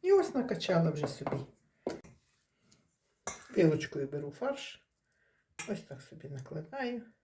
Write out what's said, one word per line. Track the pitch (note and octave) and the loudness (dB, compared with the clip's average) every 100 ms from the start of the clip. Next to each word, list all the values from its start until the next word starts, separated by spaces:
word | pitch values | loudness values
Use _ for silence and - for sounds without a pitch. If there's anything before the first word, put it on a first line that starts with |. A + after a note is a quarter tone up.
І | F4+ | 8
ось | G4 - | 6 6
накачала | C4+ - G#3+ - F3 E3 | 0 0 -2 2 4 4
вже | D3 C#3+ | 2 -4
собі. | - C#3 C3+ - - _ _ - - - - _ _ _ _ _ _ _ _ _ _ - - - - | -4 -4 -4 -6 -14 _ _ -10 -10 -14 -20 _ _ _ _ _ _ _ _ _ _ -10 -10 -4 6
Вилочкою | E3 D3+ - D3 C#3 | 6 6 -2 -6 -4
беру | C#3+ D3 | -6 -8
фарш, | - C4 C#4 - - _ _ _ _ _ _ _ - - | -6 -4 -4 -8 -16 _ _ _ _ _ _ _ -14 -8
ось | G3+ | -8
так | - C3 | -8 -16
собі | - D#3 C3+ | -16 -16 -12
накладаю | C#3 C3+ D#3 D#3+ C4+ B3 A#3+ A3+ _ | -12 -10 -10 -10 -6 -4 -4 -8 _